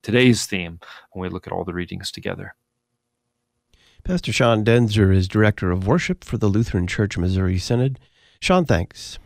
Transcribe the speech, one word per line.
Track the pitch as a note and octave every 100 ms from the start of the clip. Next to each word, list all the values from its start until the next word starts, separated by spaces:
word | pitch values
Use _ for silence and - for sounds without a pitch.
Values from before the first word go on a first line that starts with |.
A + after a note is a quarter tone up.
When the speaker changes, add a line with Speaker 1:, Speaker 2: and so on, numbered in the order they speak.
Speaker 1:
today's | - A#2+ B2+ A2 -
theme | G2 E2+ E2+ - - _
when | F#2
we | F#2
look | F2+
at | -
all | F#2
the | F2
readings | F2 F2 F#2 F#2+
together. | - G2 F#2 F#2+ - _ _ _ _ _ _ _ _ _ _ _ _ _ _
Speaker 2:
Pastor | - F3+ -
Sean | G#2+ A#2+ A2
Denzer | G#2+ A#2 A#2 G#2 F#2+
is | F#2+ F#2
Director | G#2+ G#2+ - F#2+
of | F2+
Worship | F#2+ E3+ - F3+
for | - A2
the | G#2+
Lutheran | G2+ A#2 F#2+ F2+
Church | - G#2 -
Missouri | F2+ F#2+ F#2 F#2
Synod. | - A#2+ C3 C3 _ _ _ _
Sean, | - F#3
thanks. | D#3+ E2+ - - - -